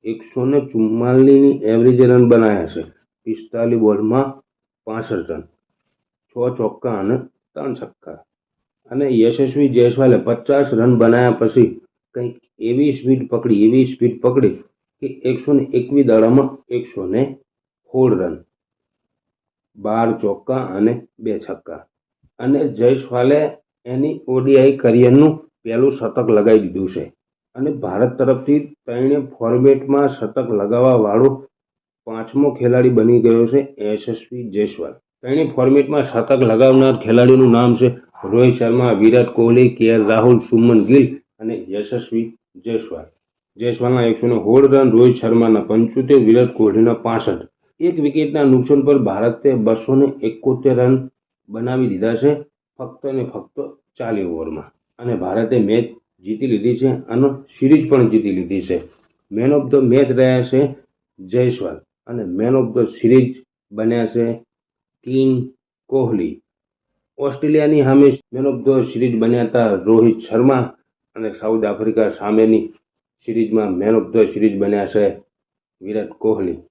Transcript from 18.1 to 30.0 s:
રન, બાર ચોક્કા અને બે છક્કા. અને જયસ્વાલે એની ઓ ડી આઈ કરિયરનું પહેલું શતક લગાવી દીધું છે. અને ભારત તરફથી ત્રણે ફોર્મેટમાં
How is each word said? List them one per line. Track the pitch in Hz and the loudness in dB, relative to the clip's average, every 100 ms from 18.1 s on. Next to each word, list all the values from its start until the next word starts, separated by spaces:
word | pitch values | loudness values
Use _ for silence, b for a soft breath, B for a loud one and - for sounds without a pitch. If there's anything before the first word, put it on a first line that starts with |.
| 92 | 0
રન, | 87 73 _ _ _ _ _ _ _ _ _ _ _ _ _ - | -4 -10 _ _ _ _ _ _ _ _ _ _ _ _ _ -12
બાર | 104 110 113 113 | -6 -2 -2 -2
ચોક્કા | 104 98 - 131 123 95 | -6 -6 -6 -6 -6 -2
અને | 107 123 - _ | -2 -2 -12 _
બે | 110 98 | -10 -10
છક્કા. | - 92 - 80 _ _ _ _ _ _ | -10 -16 -16 -20 _ _ _ _ _ _
અને | 127 143 143 104 | -2 -2 -2 0
જયસ્વાલે | 120 135 - 123 127 147 151 - _ _ 120 | 0 0 -4 -2 0 0 -2 -8 _ _ -10
એની | 127 147 156 - | -6 -4 -6 -6
ઓ | 131 | -4
ડી | 131 135 | 2 4
આઈ | 139 139 | 4 2
કરિયરનું | 127 117 123 135 156 156 - _ | 0 4 4 6 4 0 -14 _
પહેલું | 113 113 135 131 | -8 -2 -2 -2
શતક | 117 127 113 | -6 -4 0
લગાવી | 107 104 110 | 2 4 2
દીધું | 92 90 95 | 0 -8 -8
છે. | 85 - _ _ _ _ 127 | -8 -12 _ _ _ _ -8
અને | 139 | -6
ભારત | - 95 95 127 127 | -6 -8 -2 -2 0
તરફથી | 131 120 - 147 143 _ - | -2 0 0 -2 -2 _ -10
ત્રણે | 120 135 143 131 - | -4 -2 -2 -4 -8
ફોર્મેટમાં | 117 123 135 135 135 139 | -2 2 2 2 0 0